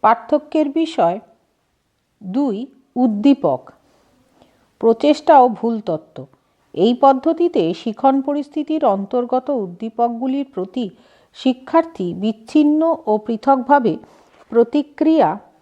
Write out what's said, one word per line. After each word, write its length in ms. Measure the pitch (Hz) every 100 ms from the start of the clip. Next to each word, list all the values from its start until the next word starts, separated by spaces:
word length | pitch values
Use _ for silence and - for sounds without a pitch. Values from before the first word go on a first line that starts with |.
পার্থক্যের 680 | 220 233 - 302 294 311 302
বিষয় 520 | 294 320 - 170 190 _ _ _ _ _ _ _ _ _ _
দুই, 440 | 185 208 285 202 262 _ _ -
উদ্দীপক, 760 | 247 208 277 269 165 131 - _ _ _ _ _ _ _ _ _ _ _
প্রচেষ্টা 560 | 226 226 285 294 - 302
ও 80 | 254
ভুল 320 | 214 233 226
তত্ত্ব। 460 | 208 156 - - 131 _ _ _ _
এই 220 | - 196
পদ্ধতিতে 800 | 247 277 269 302 330 349 302 165
শিখন 480 | 180 - 208 269 269
পরিস্থিতির 640 | 269 294 285 - 294 311
অন্তর্গত 640 | 294 196 196 247 240 254 254
উদ্দীপকগুলির 960 | 277 190 175 220 - 240 233 262 269 269
প্রতি 360 | - 190 254 214 - _ _ _
শিক্ষার্থী 800 | - 262 254 - 330 330 - 180
বিচ্ছিন্ন 840 | 180 208 214 - 311 294 302 330 330 -
ও 120 | 214
পৃথকভাবে 760 | 214 226 - 269 247 285 226 160 - _ _ _ _
প্রতিক্রিয়া 920 | 226 233 294 285 - 311 320 180 185 - _